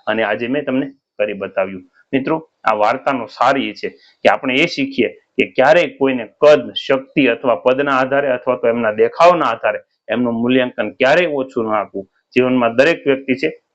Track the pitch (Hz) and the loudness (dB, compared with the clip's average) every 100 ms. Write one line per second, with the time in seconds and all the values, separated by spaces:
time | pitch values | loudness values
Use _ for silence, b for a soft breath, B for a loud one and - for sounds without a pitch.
0 | - 110 104 110 117 143 143 131 139 - | -6 -2 -2 -2 -4 -4 -4 -4 -4 -10
1 | _ - 107 98 98 - 95 95 - b | _ -6 -4 -4 -8 -4 -6 -6 -18 b
2 | b 135 139 160 - _ - 107 104 127 | b -4 -2 -6 -8 _ -2 0 0 0
3 | 147 131 110 - 127 139 110 101 95 - | -2 -4 -6 -2 0 0 -4 -8 -12 -12
4 | _ _ - 104 135 127 170 143 135 135 | _ _ 0 2 0 0 0 -2 -4 -2
5 | 107 - _ - 98 - 135 170 147 - | -2 -4 _ -4 -2 2 4 4 2 0
6 | 135 127 107 - 151 147 113 - - 135 | -2 -2 -6 2 4 4 2 -8 -2 -4
7 | - 170 127 117 127 113 127 131 143 131 | -2 0 0 0 0 0 0 0 0 0
8 | 131 139 139 123 - - 120 117 113 107 | 0 0 -2 -2 -2 -2 0 0 0 0
9 | 113 - 170 175 131 113 110 104 - _ | 0 4 4 4 0 -2 -4 -4 -8 _
10 | - 110 123 113 120 127 123 123 107 - | -6 -2 -2 -2 0 0 0 -4 -6 0
11 | 131 160 175 143 131 123 110 107 98 98 | 2 2 0 -4 -6 -6 -2 -2 -4 -8
12 | 95 _ _ 123 127 127 117 117 147 165 | -14 _ _ 0 0 2 0 2 2 2
13 | 143 135 - 127 156 - _ | 0 -2 -2 -4 -4 -8 _